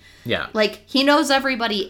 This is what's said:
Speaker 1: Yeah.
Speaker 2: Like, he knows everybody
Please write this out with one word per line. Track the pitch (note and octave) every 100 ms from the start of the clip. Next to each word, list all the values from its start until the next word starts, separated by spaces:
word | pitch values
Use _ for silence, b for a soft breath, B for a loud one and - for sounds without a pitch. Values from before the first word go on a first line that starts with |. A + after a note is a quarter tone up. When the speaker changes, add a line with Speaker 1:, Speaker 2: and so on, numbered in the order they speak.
| B B A#2+
Speaker 1:
Yeah. | F2+ -
Speaker 2:
Like, | G#3+ G#3 - -
he | C4
knows | C#4 D4 C#4
everybody | C4+ C4 A#3 A3+ G#3